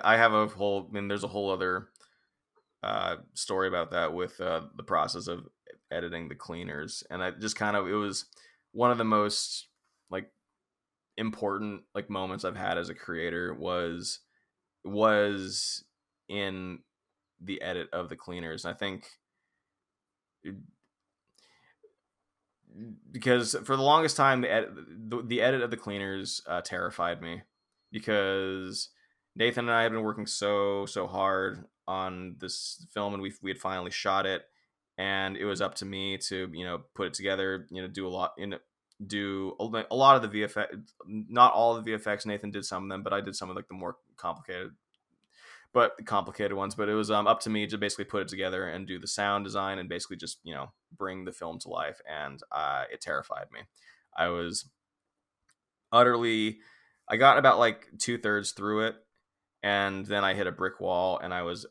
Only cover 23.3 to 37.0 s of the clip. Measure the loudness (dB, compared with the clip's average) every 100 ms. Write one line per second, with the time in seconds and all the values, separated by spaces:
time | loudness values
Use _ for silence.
23.3 | 4 4 -2 0 2 8 8 6 6 6
24.3 | 6 4 2 0 -8 -16 -14 -6 -6 -2
25.3 | 2 4 4 0 -4 -6 -6 -4 -4 -6
26.3 | -8 -4 -4 -4 -4 -4 -2 -2 -2 -8
27.3 | -10 -14 _ _ _ _ -10 0 2 4
28.3 | 2 0 -4 -6 -8 -10 _ _ _ _
29.3 | 0 0 2 2 4 4 2 -2 -4 -6
30.3 | -2 2 2 2 0 -2 -4 -4 0 2
31.3 | 2 0 -4 -14 _ -6 -4 -4 -6 -10
32.3 | -10 -10 -8 -10 -12 -10 -4 -2 -2 -6
33.3 | -8 -6 -4 -4 -4 -4 -4 0 2 2
34.3 | -2 -6 _ _ _ _ -6 -2 -2 -2
35.3 | -2 -4 0 -2 -4 -8 -6 -4 -4 -4
36.3 | -4 -6 -6 -6 -8 -10 -6